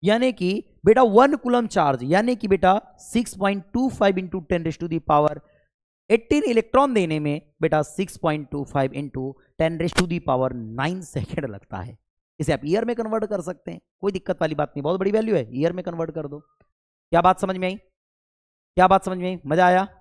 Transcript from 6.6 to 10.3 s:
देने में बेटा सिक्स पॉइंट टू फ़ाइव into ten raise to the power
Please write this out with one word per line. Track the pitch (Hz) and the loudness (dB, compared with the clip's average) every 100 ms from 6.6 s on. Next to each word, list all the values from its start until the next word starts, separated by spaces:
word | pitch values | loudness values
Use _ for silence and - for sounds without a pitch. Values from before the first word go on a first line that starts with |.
| 220 254 277 | 2 2 2
देने | 233 175 156 | 2 0 -2
में | 151 147 - _ | -2 -4 -8 _
बेटा | 160 156 | 0 0
सिक्स | 147 - 196 - | -2 -6 -8 -4
पॉइंट | 175 151 143 | -4 -4 -6
टू | 143 | -10
फ़ाइव | 139 143 135 139 | -6 -2 -2 -4
into | 143 135 131 135 _ _ | -10 -8 -10 -12 _ _
ten | 160 165 | -2 -2
raise | 170 - | -4 -2
to | 180 | -2
the | 170 | -2
power | - | -2